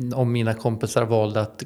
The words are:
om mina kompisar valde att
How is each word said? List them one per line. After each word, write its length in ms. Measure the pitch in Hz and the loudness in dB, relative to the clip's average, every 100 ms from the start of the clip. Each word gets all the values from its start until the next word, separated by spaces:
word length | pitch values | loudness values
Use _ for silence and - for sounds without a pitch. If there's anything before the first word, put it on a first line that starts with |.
| 123 | -4
om 180 | 120 123 | 0 0
mina 220 | 120 113 | 2 0
kompisar 500 | 113 123 110 107 127 | 0 -2 -2 0 0
valde 360 | 113 113 107 107 | 2 2 2 0
att 220 | 104 - | -4 -8